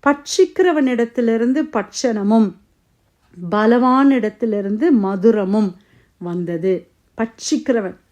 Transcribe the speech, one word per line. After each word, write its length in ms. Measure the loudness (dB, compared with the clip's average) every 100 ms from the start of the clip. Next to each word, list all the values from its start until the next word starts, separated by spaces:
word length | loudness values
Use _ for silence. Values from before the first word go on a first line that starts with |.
| 0
"பட்சிக்கிறவனிடத்திலிருந்து 1600 | -2 -4 0 0 2 0 2 0 0 -2 0 0 0 0 0 -2
பட்சணமும் 840 | -4 -6 -4 -4 -2 2 2 2 -2 _ _ _ _ _ _ _ -16 -4
பலவானிடத்திலிருந்து 1400 | 0 2 2 2 4 4 2 -2 -4 -4 -4 -4 -2 2 2
மதுரமும் 680 | 0 2 2 2 0 0 -2 -4 _ _ _ _
வந்தது." 720 | -8 -6 -6 -4 -2 -4 -6 _ _ -8
பட்சிக்கிறவன், 760 | -8 -8 -4 -4 0 -2 -2 -10 _